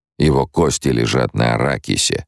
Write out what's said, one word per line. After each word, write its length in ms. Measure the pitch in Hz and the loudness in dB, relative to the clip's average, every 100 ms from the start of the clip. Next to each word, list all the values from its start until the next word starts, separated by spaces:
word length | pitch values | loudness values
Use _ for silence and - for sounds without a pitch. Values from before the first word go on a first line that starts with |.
| _ - | _ 0
Его 260 | 76 67 67 | 2 2 0
кости 440 | - 78 - 67 | 0 0 0 -2
лежат 440 | 58 58 64 57 | 0 0 0 0
на 220 | - 58 57 | 0 0 0
Аракисе. 720 | 67 64 - - - - | -2 -2 -4 -2 -2 -4